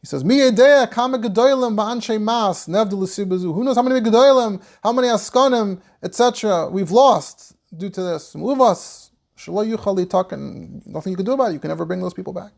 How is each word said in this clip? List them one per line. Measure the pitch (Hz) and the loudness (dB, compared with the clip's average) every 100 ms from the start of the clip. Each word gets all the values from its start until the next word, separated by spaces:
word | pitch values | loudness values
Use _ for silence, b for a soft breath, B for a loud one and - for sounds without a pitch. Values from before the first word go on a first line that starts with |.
He | - | -8
says, | 143 | -6
"Mi | 139 269 | 2 4
yedea | 262 220 269 285 247 | 4 6 6 6 4
kama | - 247 262 | 0 -2 -2
gedolim | 226 196 254 262 247 214 | -2 2 4 4 0 -2
ba'anshe | 214 240 220 220 | -2 -4 -4 -4
mas | 214 233 208 175 - | -2 0 0 -2 -4
nevdu | 180 214 | -2 0
l'sibazu." | 196 190 - 196 185 180 | -2 -6 -6 -4 -4 -2
Who | 160 | -4
knows | 254 247 | -2 0
how | |
many | 254 262 | 2 0
gedolim, | 220 220 269 269 226 190 b b | 2 4 6 6 2 -4 b b
how | 208 | -2
many | 240 247 | 0 0
askanim, | 220 - 254 269 247 208 185 b b | 0 0 2 2 2 -2 -6 b b
et | 185 - | -12 0
cetera, | 247 240 214 175 - | 0 2 -2 -2 -2
we've | 185 175 | -4 0
lost | 208 269 175 - - - _ _ 160 | 4 6 4 -2 -16 -20 _ _ -12
due | 190 | -10
to | 190 | -8
this. | 180 160 - | -6 -6 -10
Muvas, | 151 214 269 247 175 - - - _ _ _ | -8 -6 2 2 2 -6 -18 -20 _ _ _
shelo | - 180 220 | -8 -4 -4
yuchal | 220 - 196 | -4 -2 -2
litaken, | 180 185 185 139 139 170 165 - - | 0 -2 -2 -8 -12 -14 -16 -18 -14
nothing | 156 190 | -10 -8
you | 180 | -6
can | 196 | -4
do | |
about | 269 247 | 0 -2
it. | |
You | 151 | -2
can | 151 | -8
never | 160 165 | -8 -6
bring | 180 | -6
those | 180 | -8
people | 180 185 | -10 -12
back. | 180 208 | -12 -14